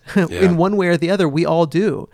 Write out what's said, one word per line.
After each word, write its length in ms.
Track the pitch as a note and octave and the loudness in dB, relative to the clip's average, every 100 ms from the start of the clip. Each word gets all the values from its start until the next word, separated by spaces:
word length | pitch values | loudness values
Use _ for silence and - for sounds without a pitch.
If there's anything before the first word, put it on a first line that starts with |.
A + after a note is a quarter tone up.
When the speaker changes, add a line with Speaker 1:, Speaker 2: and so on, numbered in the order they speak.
| - | -4
Speaker 1:
<laughs> 80 | G3+ | -2
Speaker 2:
Yeah. 120 | E3 | 0
Speaker 1:
In 280 | - F#3+ E3+ | 2 2 2
one 200 | F3+ G#3 | 0 0
way 120 | F3+ | 0
or 80 | E3+ | 0
the 120 | E3+ | 0
other, 180 | G3 E3 | 0 0
we 160 | C#3+ | 0
all 220 | E3 E3 E3 | 0 0 0
do. 420 | D#3+ G#3 C3+ - | 0 -2 -4 -10